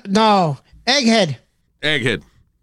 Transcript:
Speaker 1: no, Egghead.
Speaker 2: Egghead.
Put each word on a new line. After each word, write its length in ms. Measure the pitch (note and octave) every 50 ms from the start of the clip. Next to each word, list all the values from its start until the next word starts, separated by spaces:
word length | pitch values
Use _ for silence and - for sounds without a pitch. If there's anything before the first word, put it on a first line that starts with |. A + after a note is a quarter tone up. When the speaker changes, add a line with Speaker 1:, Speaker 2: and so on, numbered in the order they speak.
| - G#3
Speaker 1:
no, 560 | F#3+ G#3+ A3 A3 G#3 G3 F3+ D#3 C#3 - _ _ _ - -
Egghead. 520 | - C4 C#4+ B3+ A3+ A3+ A3+ G3 D#3+ C3 - _ _ _ _ _ _ _ _
Speaker 2:
Egghead. 400 | - D3 D#3 C#3+ A2+ C3 G#2+ D#2+ - _ _ _ _ _ _ _